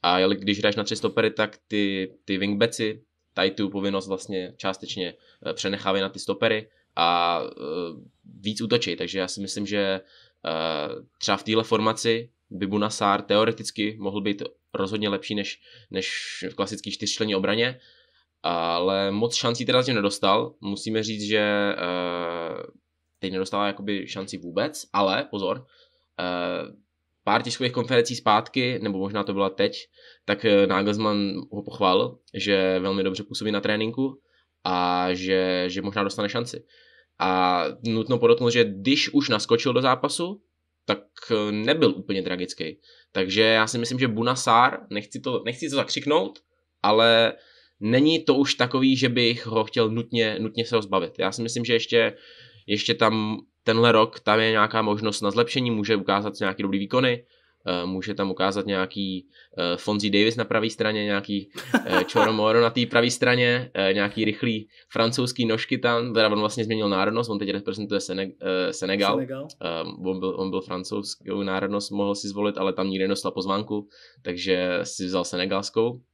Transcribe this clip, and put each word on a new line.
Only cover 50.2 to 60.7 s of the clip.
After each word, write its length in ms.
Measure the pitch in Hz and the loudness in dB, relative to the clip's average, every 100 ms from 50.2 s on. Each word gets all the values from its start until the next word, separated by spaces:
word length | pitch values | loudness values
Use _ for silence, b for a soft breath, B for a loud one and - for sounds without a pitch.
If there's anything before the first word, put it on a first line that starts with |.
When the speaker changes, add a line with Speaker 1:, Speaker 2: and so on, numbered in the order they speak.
| 110 98 | 0 0
Speaker 1:
nutně 240 | 107 113 - | -4 -4 0
se 100 | 113 | -2
ho 60 | |
zbavit. 360 | 101 95 85 - | 0 -2 -2 -2
Já 140 | 95 | -4
si 100 | 95 | -2
myslím, 220 | 117 120 | -6 -4
že 80 | 117 | 2
ještě, 440 | 117 - 117 113 B B B B B - | 0 4 2 2 B B B B B -4
ještě 280 | 104 - | -2 0
tam 460 | 117 110 110 107 107 _ _ | 2 2 2 -2 -6 _ _
tenhle 280 | - 110 117 | 0 4 6
rok, 280 | 110 113 - | 6 4 0
tam 200 | - 107 | 2 2
je 100 | 110 | 4
nějaká 320 | 110 107 110 | 4 2 2
možnost 380 | 110 104 107 101 | 0 0 -2 -2
na 100 | 101 | 0
zlepšení, 400 | 104 117 135 123 | 0 0 0 0
může 260 | 110 104 107 | 0 2 0
ukázat 440 | 92 98 104 101 | 2 0 -2 -4
nějaký 220 | 101 98 | -4 -2
dobrý 160 | 101 98 | -2 -2
výkony, 460 | 98 127 127 120 b b b b - | 0 2 2 0 b b b b -4
eh, 200 | 90 87 | -2 -2
může 280 | 95 98 | -4 -6
tam 160 | 101 98 | -4 -4
ukázat 360 | 92 98 101 95 | 0 0 0 -2
nějaký, 600 | 95 95 101 95 92 - b b - | -2 -2 -4 -6 -6 -10 b b -4
eh, 180 | 87 87 | -2 -2
Fonzie 340 | - 104 107 | 0 0 2
Davis 260 | 101 110 113 | 4 4 2
na 80 | |
pravý 260 | 107 113 110 | 0 0 0